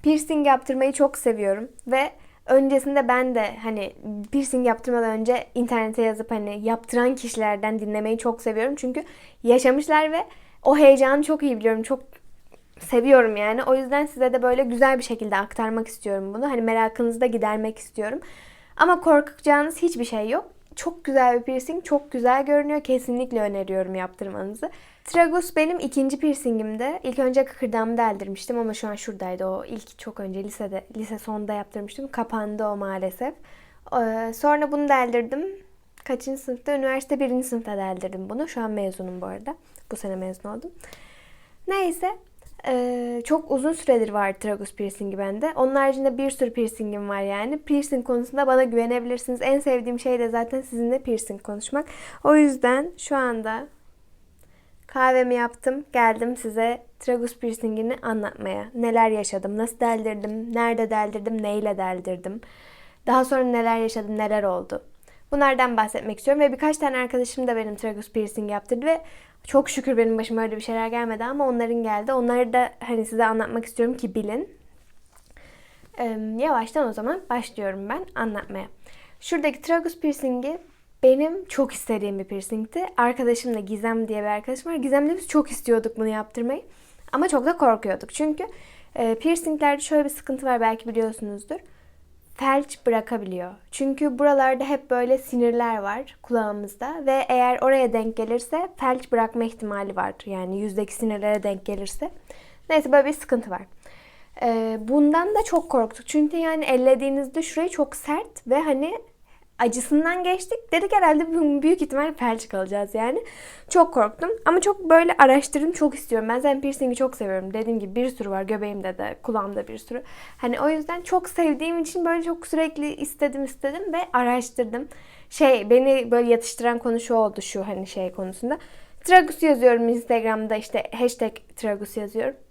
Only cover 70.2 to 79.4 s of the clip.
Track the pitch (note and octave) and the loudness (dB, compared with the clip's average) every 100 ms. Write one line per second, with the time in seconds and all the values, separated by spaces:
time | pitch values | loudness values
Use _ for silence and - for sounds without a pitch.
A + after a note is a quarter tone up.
70.2 | A3 A3+ A3+ A3 A3 A3+ A3+ A#3 A#3 A3 | -2 -2 -4 -6 -6 -4 -2 -4 -4 -4
71.2 | A#3 C#4+ C#4 A#3+ A#3 A#3 A3+ G#3 A3 C4 | -6 -2 0 0 0 -2 -2 -2 0 0
72.2 | A#3+ A#3+ B3 B3 B3 - A#3+ A#3 A3 A3 | 2 2 2 2 0 -4 -6 -4 -2 0
73.2 | A3+ A3 A3 A#3 A3+ - A#3 B3+ A#3 A3 | 2 2 -2 -4 -8 -2 -2 -2 -6 -4
74.2 | G#3 A3+ F#4+ - - - _ - - _ | -4 -6 -8 -12 -20 -20 _ -20 -20 _
75.2 | - - - - - - - - A#3+ A3 | -20 -20 -20 -20 -20 -20 -20 -6 -4 -4
76.2 | A3 A3 C#4+ A#3+ A3+ D#4 C4 G#3+ A3+ F4+ | -6 -2 0 0 0 0 0 -2 -4 -4
77.2 | F#4+ B3 A#3 - G3 F#3+ G3 B3+ F#4 - | -2 -4 -4 -6 -6 -6 -6 -8 -8 -4
78.2 | A3+ G3+ - G3 F#3+ - - - - - | -4 -4 -8 -12 -12 -18 -20 -20 -20 -18
79.2 | - E4+ | -4 0